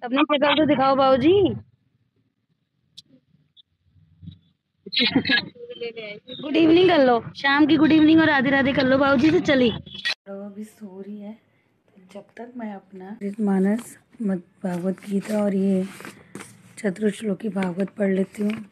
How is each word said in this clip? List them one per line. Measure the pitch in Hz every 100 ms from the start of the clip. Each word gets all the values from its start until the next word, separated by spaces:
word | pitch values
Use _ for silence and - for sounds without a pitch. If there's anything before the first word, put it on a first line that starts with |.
अपनी | 247 262
शक्ल | 294 294 285
तो | 277
दिखाओ | 311 285 269
बाबूजी। | 269 269 262 277 392 330 107 - _ _ _ _ _ _ _ _ _ _ _ _ - _ 262 _ _ _ _ _ _ _ _ _ _ - - _ _ _ _ - - 247 277 - - - 494 - 494 466 453 208 - _ 254
गुड | 262
इवनिंग | 302 320 330 370
कर | 330
लो, | 262 233 -
शाम | - 277 285
की | 302 302
गुड | 302
इवनिंग | 311 302 320
और | 320
राधे | 277 262
राधे | 277 269
कर | 277
लो | 262 269
बाबूजी | 277 277 311
से। | 339
चली | 196 269 247
तो | 196 - - - - - 196
अभी | 202 196
सो | 214 _ 208 185
रही | 196 208
है, | 202
तो | 220 _ _ _ _ _ 202 185
जब | 202 196 -
तक | 240 247
मैं | 220
अपना | 196 _ 190 185 220 202 208
मानस | 208 190 190 220 - - _ _
मत | 214 190 180 _
भागवत | 196 175 185 185 202
गीता | 196 196 214
और | 208
ये | 196 196 190 190 - - - - - - - _ -
चतुर्श्लोकी | 208 185 214 202 220 185 220
भागवत | 190 185 175 196 -
पढ़ | 196
लेती | 190 190 -
हूँ, | 208 220 208